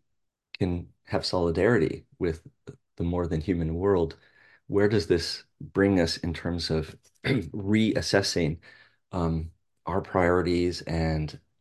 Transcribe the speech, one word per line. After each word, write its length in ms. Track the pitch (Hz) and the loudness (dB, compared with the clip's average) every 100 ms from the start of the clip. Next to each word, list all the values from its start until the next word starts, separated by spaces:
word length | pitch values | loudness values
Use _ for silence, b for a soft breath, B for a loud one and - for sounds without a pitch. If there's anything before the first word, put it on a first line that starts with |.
| _ _ _ _ _ - | _ _ _ _ _ -4
can 300 | 92 87 - _ | -2 -2 -6 _
have 200 | - 95 | -4 -4
solidarity 840 | - 92 85 82 104 117 78 - _ - | -2 0 0 2 4 4 2 -2 _ -4
with 240 | 87 80 - _ - - _ - | -4 -4 -12 _ -20 -20 _ -6
the 80 | |
more 220 | 85 87 85 | -2 -2 -2
than 140 | 80 | -2
human 340 | 78 85 80 | -2 -2 -2
world, 420 | 82 98 92 80 - b b b b - | -2 0 2 0 -4 b b b b -2
where 220 | 98 104 | 2 4
does 180 | 107 - | 2 2
this 380 | 87 - - - - | 0 0 -10 -14 -20
bring 400 | - 95 98 92 | -6 2 4 4
us 160 | 85 - | 2 -2
in 160 | 85 | -6
terms 360 | 78 85 87 85 | -4 -4 -4 -2
of 240 | 80 76 - _ | -2 -4 -12 _
<clears throat> 140 | _ | _
reassessing, 1300 | - 131 82 107 98 107 110 - - 98 - 87 78 85 B B B B - | -2 -2 -2 -6 0 2 2 0 2 0 2 0 0 -2 B B B B -10
um, 380 | 92 85 80 82 _ _ _ 82 | -4 -2 -2 -6 _ _ _ -4
our 140 | 92 | -4
priorities 840 | - 95 87 90 87 87 87 87 | 0 2 4 4 2 0 0 -4
and 560 | - 82 - 78 76 - _ _ | -4 -2 0 -2 -4 -10 _ _